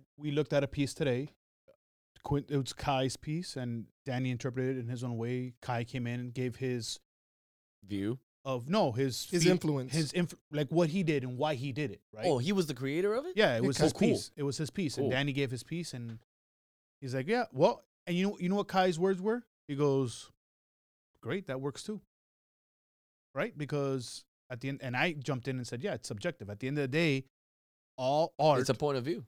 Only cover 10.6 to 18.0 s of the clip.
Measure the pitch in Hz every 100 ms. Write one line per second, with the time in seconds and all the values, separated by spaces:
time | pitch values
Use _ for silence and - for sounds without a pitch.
10.6 | 139 160 165 190 160 143 127 123 151 127
11.6 | 139 131 131 - _ 107 220 131 147 196
12.6 | 151 123 135 156 202 226 349 214 185 117
13.6 | 131 127 151 - 220 151 - - 143 -
14.6 | 151 - 151 - 139 127 143 135 135 120
15.6 | - 170 165 127 117 113 _ _ _ _
16.6 | _ _ _ _ 131 131 139 240 226 127
17.6 | 190 - _ _